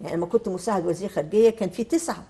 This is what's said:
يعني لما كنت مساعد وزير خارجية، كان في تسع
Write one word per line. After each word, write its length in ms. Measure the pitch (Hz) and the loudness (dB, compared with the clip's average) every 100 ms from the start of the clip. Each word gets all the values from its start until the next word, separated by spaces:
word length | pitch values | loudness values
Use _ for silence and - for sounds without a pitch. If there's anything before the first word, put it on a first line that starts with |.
يعني 160 | - 165 | -6 -4
لما 100 | 170 | 0
كنت 220 | 226 214 | 0 0
مساعد 380 | 185 226 196 170 | -4 -2 0 0
وزير 220 | 170 196 | -2 -2
خارجية، 420 | - 151 208 226 | -4 0 4 6
كان 180 | 220 190 | 4 -4
في 160 | - | -4
تسع 320 | 226 330 - - | -2 0 -2 -8